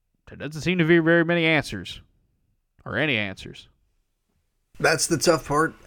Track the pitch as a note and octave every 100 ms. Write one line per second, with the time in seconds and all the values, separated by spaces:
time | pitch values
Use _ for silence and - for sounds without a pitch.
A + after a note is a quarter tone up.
0 | _ _ - - C#3+ D#3 E3 F3+ D#3+ E3+
1 | D#3+ E3+ E3 E3+ E3 D#3 - G2+ F2 -
2 | - _ _ _ _ _ _ _ - A2+
3 | D3+ A#2 G2+ F#2 - - - _ _ _
4 | _ _ _ _ _ _ _ - D3 D#3+
5 | - D#3+ F#3 D#3+ - D3 D#3 -